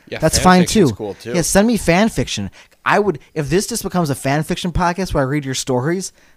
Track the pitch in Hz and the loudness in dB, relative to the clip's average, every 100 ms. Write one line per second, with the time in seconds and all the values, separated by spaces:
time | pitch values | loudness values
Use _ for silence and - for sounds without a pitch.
0 | - 110 156 - 180 185 180 220 156 104 | -12 -2 0 2 6 6 4 4 2 2
1 | 104 92 110 131 151 190 214 226 - 170 | -8 -10 -6 -4 0 2 2 0 2 2
2 | 220 - 117 - 98 - - _ - 170 | 2 0 -6 -4 -8 -10 -20 _ 0 2
3 | 208 151 - - 143 170 208 233 190 180 | 2 -2 -6 -8 -2 -2 -2 -6 -4 -2
4 | 160 - - 147 156 180 185 156 175 175 | -2 -2 -2 -2 -2 -4 -4 -2 0 -2
5 | 185 160 131 147 135 127 - 127 135 185 | -2 -2 0 -2 -4 -6 -2 -2 0 -4
6 | 185 _ _ | -6 _ _